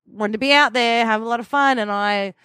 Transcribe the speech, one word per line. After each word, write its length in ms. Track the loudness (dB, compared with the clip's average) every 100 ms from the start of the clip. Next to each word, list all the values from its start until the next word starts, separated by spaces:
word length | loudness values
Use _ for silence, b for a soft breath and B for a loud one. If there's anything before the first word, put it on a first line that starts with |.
| _
wanted 240 | -6 -4
to 40 | -2
be 160 | 2
out 180 | 2 2
there, 320 | 2 2 2 0
have 160 | 0
a 40 | -2
lot 140 | -4
of 60 | -2
fun, 300 | 0 2 0
and 120 | -2
I 420 | -2 -2 -2 -4 -8